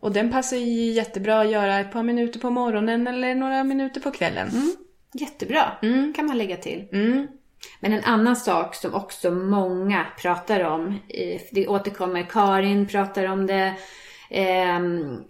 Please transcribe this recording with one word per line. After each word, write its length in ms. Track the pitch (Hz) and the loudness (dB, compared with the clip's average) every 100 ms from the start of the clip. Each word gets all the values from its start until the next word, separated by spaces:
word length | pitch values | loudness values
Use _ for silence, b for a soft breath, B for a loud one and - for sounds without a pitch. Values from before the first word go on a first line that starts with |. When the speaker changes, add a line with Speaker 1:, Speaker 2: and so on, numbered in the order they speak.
Speaker 1:
Och 120 | 202 | -2
den 200 | 202 233 | 0 2
passar 240 | 254 254 254 | 0 -2 -2
ju 360 | 240 233 233 | -2 0 2
jättebra 480 | 226 220 202 196 220 | 0 -2 -2 2 4
att 100 | 214 | 4
göra 280 | 220 202 196 | 2 2 0
ett 120 | 196 | 0
par 100 | 233 | -2
minuter 380 | 233 240 240 233 | 0 0 0 -2
på 100 | 247 | -2
morgonen 560 | 247 240 220 214 233 240 | 0 0 0 2 0 0
eller 280 | 247 254 | -2 0
några 300 | 254 262 269 | 0 0 0
minuter 360 | 269 269 269 262 | 0 0 -2 -4
på 100 | 277 | -6
kvällen. 380 | 277 165 - 190 | -2 -2 -2 -2
Speaker 2:
Mm. 240 | 202 294 370 - _ _ | 0 0 -2 -10 _ _
Jättebra. 580 | 262 294 - 190 294 - - | -10 -10 -8 -2 2 2 0
Speaker 1:
Mm. 300 | 214 254 285 302 | 0 2 0 0
Speaker 2:
Kan 100 | 302 | 0
man 120 | 254 | 0
lägga 180 | 202 175 | -2 -4
till. 320 | - 165 202 | -8 -8 -4
Speaker 1:
Mm. 340 | 196 214 262 277 - _ _ B B | 0 2 2 0 -10 _ _ B B
Speaker 2:
Men 120 | 190 | 0
en 120 | 214 | 0
annan 320 | 214 226 226 240 | 2 4 4 2
sak 380 | - 170 170 | 2 0 0
som 200 | - 165 | -4 -4
också 360 | 196 196 - 180 | -4 -6 -4 -2
många 760 | 175 190 202 190 185 190 196 - - | 0 2 2 2 0 0 0 -2 -4
pratar 420 | 180 175 - 208 | -2 -2 0 0
om, 300 | 170 160 170 202 - | 2 0 -2 -6 -8
i, 300 | - 175 175 - | -6 -6 -6 -4
det 140 | 202 196 | -2 2
återkommer, 540 | 202 196 202 180 175 | 0 -2 -4 -2 -2
Karin 640 | 180 220 196 190 196 202 196 | -2 2 4 4 4 2 2
pratar 380 | 208 196 196 | 0 -2 0
om 220 | 190 190 190 | -2 0 0
det, 280 | 190 190 190 B B B B B | 2 0 -2 B B B B B
ehm, 880 | - 190 185 180 175 175 175 151 120 - | -2 2 2 2 2 0 -2 -4 -8 -12